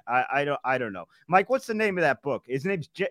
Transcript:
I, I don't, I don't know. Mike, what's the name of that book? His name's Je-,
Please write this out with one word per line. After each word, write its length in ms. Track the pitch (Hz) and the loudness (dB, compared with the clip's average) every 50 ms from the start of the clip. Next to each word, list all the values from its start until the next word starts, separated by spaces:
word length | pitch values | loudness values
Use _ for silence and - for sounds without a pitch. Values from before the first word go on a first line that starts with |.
| - | -4
I, 180 | - 123 127 123 - | -2 0 0 0 0
I 140 | 131 143 143 | 0 -2 0
don't, 160 | 147 143 - - | 0 -2 -2 0
I 140 | 127 131 | -2 0
don't 160 | 127 123 110 95 | 0 -2 -4 -6
know. 120 | 90 85 _ _ _ _ | -8 -12 _ _ _ _
Mike, 220 | - 170 190 196 - | 2 2 2 4 4
what's 180 | 262 262 - | -2 -2 -2
the 60 | - 220 | -2 -2
name 240 | 214 220 208 190 | 0 0 0 2
of 60 | 180 165 | 2 2
that 200 | 143 127 - - | 2 2 0 -2
book? 220 | 143 123 104 _ | -4 -4 -4 _
His 160 | 120 127 135 135 | -4 -6 -4 -2
name's 240 | 190 196 170 139 | -2 -2 -2 -4
Je-, 180 | - - - 196 202 | -8 -6 -6 -6 -6